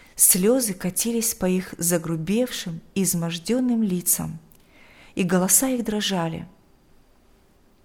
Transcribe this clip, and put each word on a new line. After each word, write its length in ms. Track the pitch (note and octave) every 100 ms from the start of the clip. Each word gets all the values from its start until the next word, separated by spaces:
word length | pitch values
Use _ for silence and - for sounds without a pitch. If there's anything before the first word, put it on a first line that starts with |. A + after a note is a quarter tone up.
| -
слёзы 600 | - - F#3 G3 C4 A3+
катились 600 | F3+ F3+ F3 A3+ A#3 A3
по 120 | - F#3
их 280 | F#3 F3+ -
загрубевшим 1040 | E3+ F3 E3 E3 D#3+ G#3+ B3 - F#3+ E3 -
и 100 | -
измождённым 760 | F3+ F3 E3+ E3+ E3 B3 B3+ A3+
лицам, 580 | G#3+ F3+ E3+ - D#3+ D#3+ - - _ - - - -
и 80 | -
голоса 460 | F3+ F#3 F#3 - C4
их 160 | B3+
дрожали. 600 | A3 G#3 G#3 F#3+ E3 E3 E3+ - _ _ _ - _ _ _ _ _ _ _ _